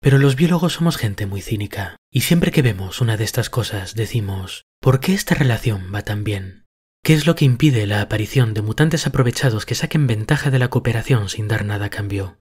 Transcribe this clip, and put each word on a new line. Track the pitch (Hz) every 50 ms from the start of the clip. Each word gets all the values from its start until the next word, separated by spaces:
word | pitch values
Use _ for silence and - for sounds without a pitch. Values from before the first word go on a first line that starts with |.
Pero | - 143 135 135
los | 139 139 135
biólogos | 127 170 165 175 170 175 170 -
somos | - 170 170 165
gente | - - 107 98 - 107
muy | 98 95 98
cínica, | - - 117 101 101 101 - - 95 - - _ _ _
y | _ 131 -
siempre | - 170 170 180 185 -
que | 165 139
vemos | 120 107 92 92 92 - -
una | 127 113 110
de | 101 110
estas | 104 - - 113 -
cosas | - 123 107 - - 101 95 92 -
decimos, | 110 110 - - 120 104 98 98 95 92 90 - - _ _ _ _
"¿Por | - 131 127 -
qué | - - 190
esta | 196 - - 175
relación | - 143 131 117 107 - 120 107 98 90 90 98
va | 104 -
tan | - 107 104 104
bien? | 107 104 98 95 92 90 - _ _ _ _ _ _ _ _ _
¿Qué | - 156
es | 151 147
lo | 170 165
que | 165 151
impide | 135 123 117 - 156 135 113 104
la | 101 104 104
aparición | 104 - - 107 107 107 - 135 123 110 107
de | 104 104
mutantes | 107 107 - 151 165 156 160 -
aprovechados | 143 131 135 127 120 - - - 131 110 107 -
que | - 117
saquen | - - 151 - 160 147
ventaja | 127 117 107 110 - 151 143 - 147
de | 131 131
la | 123 120
cooperación | - 127 - 127 113 117 - - 135 117 101 95
sin | - - 107 101
dar | 110 107 101
nada | 104 104 101 104
a | 101
cambio? | - - 104 101 98 98 95 92 - _